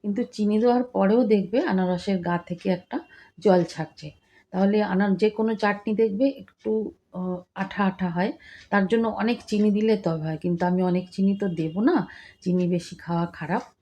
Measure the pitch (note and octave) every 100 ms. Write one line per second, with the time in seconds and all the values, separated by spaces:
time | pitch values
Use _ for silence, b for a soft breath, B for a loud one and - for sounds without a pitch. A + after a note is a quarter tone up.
0 | G#3 G3+ A#3+ - G#3 G#3+ A#3+ B3 B3 F#3+
1 | G3 A3+ A3+ G#3 F3+ A#3+ E4 F#3+ F#3 F3+
2 | G#3 F#3+ F3 F3 - F3 F#3+ F3+ - E4
3 | - B B - G#3 F#3 E3+ - D#3 -
4 | D3+ - b b b F#3 G3 G#3 G#3 F#3
5 | G3+ F3+ G#3+ G#3+ A3 A3 G#3 G3+ - G#3
6 | A3+ G3+ C#4 C#4 F#3+ _ A3 A3 G#3 -
7 | _ F3+ F#3 F3+ - - F#3+ - G3 F#3+
8 | F#3 E3+ G#3 - B B B G3+ F#3+ A3+
9 | A3+ G#3+ G#3+ A#3 - G#3 G#3 G#3 A3 G#3
10 | F3 E3 D#3 D#3+ F3+ F3 F3+ F3+ F3+ F3+
11 | F#3 - G3 G3+ G3+ E3 D#3+ E3+ B3 E4
12 | E3 B B B - F3+ F3+ F3+ - -
13 | - E3+ E3+ - D#3 G3+ - _